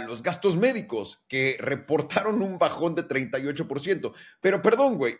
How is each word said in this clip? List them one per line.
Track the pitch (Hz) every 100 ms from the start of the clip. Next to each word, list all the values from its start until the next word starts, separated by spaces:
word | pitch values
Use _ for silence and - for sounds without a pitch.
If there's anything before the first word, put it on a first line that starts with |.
| 113
los | 117
gastos | 170 170 202 170
médicos, | 240 240 - 113 95 - _
que | 135 135 123
reportaron | - 139 - 151 - 208 208 214
un | 190 180
bajón | 160 143 170
de | 165
treinta | - 135 123 131
y | 139
ocho | 143 151
por | 139
ciento. | 156 185 131 - - -
Pero | 190 190
perdón, | 220 226 277 196
güey, | 123 -